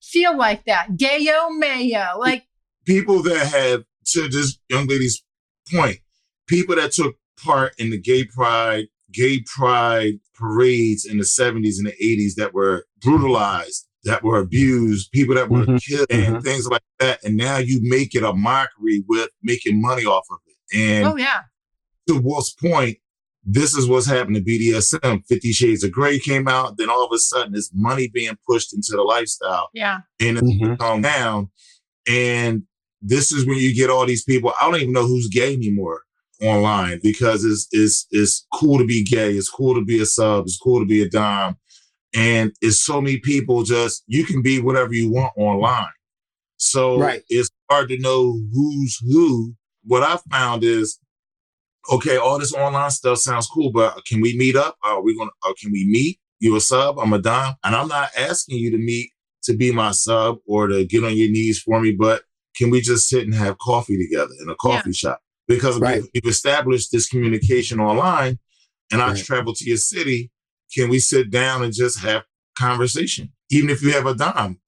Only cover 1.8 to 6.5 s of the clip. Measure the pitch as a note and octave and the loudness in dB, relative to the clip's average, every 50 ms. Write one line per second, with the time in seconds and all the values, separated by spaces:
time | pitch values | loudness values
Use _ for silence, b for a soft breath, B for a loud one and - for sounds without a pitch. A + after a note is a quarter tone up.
1.8 | B3 B3+ A3+ G#3 G3 F3+ F3+ G3 A#3+ B3+ C4 B3 - _ _ _ _ _ _ _ | -2 -2 0 -2 -2 -4 -4 -2 -2 -2 -2 -2 -6 _ _ _ _ _ _ _
2.8 | _ E3+ F#3+ F#3+ - G#3 G3 F#3 D#3 F3+ E3+ D#3 C#3+ C#3+ D3 C#3 C3+ B2+ B2 A#2 | _ 0 2 2 4 2 2 2 2 2 0 0 0 0 0 0 2 2 0 -2
3.8 | A#2 - _ _ _ - - E3 D#3 C#3+ C3 C#3+ D3 C#3 C3+ - _ - B2+ C3+ | -2 -8 _ _ _ -4 -2 -2 -2 -2 -2 -2 -2 -2 -4 -6 _ -4 -2 -2
4.8 | C#3+ C3 C#3 C3+ C3 B2 A2 - - _ _ _ _ _ _ _ _ - F3 F3 | 0 0 0 0 0 -2 -2 -4 -8 _ _ _ _ _ _ _ _ -4 0 0
5.8 | D#3 A#2+ F#2+ - _ _ _ _ _ _ _ _ _ - | 0 0 -2 -6 _ _ _ _ _ _ _ _ _ 0